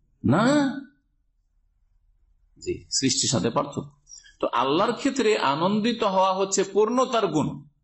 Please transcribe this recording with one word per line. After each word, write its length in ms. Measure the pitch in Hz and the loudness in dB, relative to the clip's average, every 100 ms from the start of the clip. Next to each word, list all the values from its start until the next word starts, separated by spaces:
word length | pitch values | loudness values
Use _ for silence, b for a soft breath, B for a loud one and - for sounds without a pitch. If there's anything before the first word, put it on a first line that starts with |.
| _ _ | _ _
না। 200 | - 151 240 294 269 - - _ _ _ _ _ _ _ _ _ _ _ _ _ _ _ _ _ | 0 2 4 4 2 -4 -12 _ _ _ _ _ _ _ _ _ _ _ _ _ _ _ _ _
জি, 260 | - 87 - | -10 -10 -6
সৃষ্টির 380 | - 131 - 110 | -2 0 0 0
সাথে 220 | 117 113 | 0 0
পার্থক্য। 480 | 143 143 - - - _ B B B | -2 -4 -6 -12 -14 _ B B B
তো 80 | - | -4
আল্লাহর 400 | 117 131 156 226 | 0 0 0 0
ক্ষেত্রে 460 | 226 277 269 214 208 | -2 -2 0 0 2
আনন্দিত 680 | 135 143 180 214 220 226 | 0 0 0 0 0 0
হওয়া 300 | 214 190 190 | 0 2 2
হচ্ছে 300 | 190 196 - | 0 -2 -2
পূর্ণতার 640 | - 196 214 247 254 233 202 | 0 2 2 2 0 0 0
গুণ, 380 | 151 123 - - _ | 0 -2 -6 -16 _